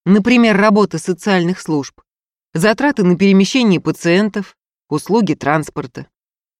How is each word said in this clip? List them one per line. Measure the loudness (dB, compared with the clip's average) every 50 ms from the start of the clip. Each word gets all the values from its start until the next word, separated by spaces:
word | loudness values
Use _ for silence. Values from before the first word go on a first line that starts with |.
| -2
например, | 2 2 2 2 2 2 4 4 4 2
работа | 2 2 2 2 2 0 0 -2 -6
социальных | -6 -6 -6 -6 -2 -2 0 0 0 -2 -4 -6
служб, | -6 -6 -4 -4 -6 -8 -12 _ _ _ _ _ _ _ _ _ _ _ -6
затраты | -2 0 0 0 0 -2 -2 0 0 0
на | 0 2 2
перемещение | 2 4 4 4 2 2 0 0 2 2 0 0
пациентов, | -2 -4 -6 -4 -2 0 0 2 0 -2 -4 -6 -10 -10 _ _ _ _ _ _ _ -8
услуги | -8 -6 -4 -2 0 0 0 0 -2
транспорта. | -4 -2 -2 -2 -2 -2 -6 -10 -12 -12 -12 -12 -18 -18 -18 _ _ _ _ _ _ _ _ _ _